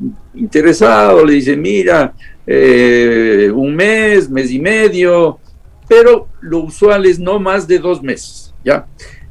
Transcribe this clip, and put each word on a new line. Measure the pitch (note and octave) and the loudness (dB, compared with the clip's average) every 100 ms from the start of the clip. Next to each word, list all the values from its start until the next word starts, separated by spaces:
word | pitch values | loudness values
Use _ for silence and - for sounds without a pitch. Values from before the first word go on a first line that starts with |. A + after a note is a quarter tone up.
| C3 - - | -12 -14 -16
interesado, | - A2+ D3+ E3 D#3 G#3+ G#3+ G#3 F3+ D#3 | -12 -4 0 2 2 2 2 4 4 4
le | |
dice, | C#3+ B2+ C#3+ | 2 0 -4
"Mira, | F3 G3+ F3+ E3 C3 - - - - | -2 -2 0 0 -2 -6 -20 -14 -4
eh, | C3+ C3+ B2 B2 A#2+ A#2+ A#2 A2+ G2+ G2+ | 0 2 4 2 2 2 0 0 2 0
un | A#2 C#3 D#3 | 0 -4 -2
mes, | G3+ A3 G#3+ G3+ C#3+ | -2 0 0 0 0
mes | C3 B2+ | -4 -4
y | C3 | -4
medio", | F3+ A3 G#3+ F3+ F3+ F3 D#3+ - - - - - - | -4 0 0 0 0 2 0 -4 -16 -20 -20 -12 2
pero | A#3 A#3 A3+ - - | 4 6 2 -2 -16
lo | E3 E3 | -8 -8
usual | D#3 - G#3 G3+ F#3 | -8 -2 0 2 0
es | F3 | 0
no | F3+ G3+ | -4 -4
más | F#3+ G3 E3 | -4 -4 -2
de | F3+ | -2
dos | E3+ F3 | -2 -6
meses, | C3+ - - - - - | -8 -10 -14 -20 -20 -8
¿ya? | C3 C#3+ - - - - - | -4 -4 -6 -20 -20 -20 -18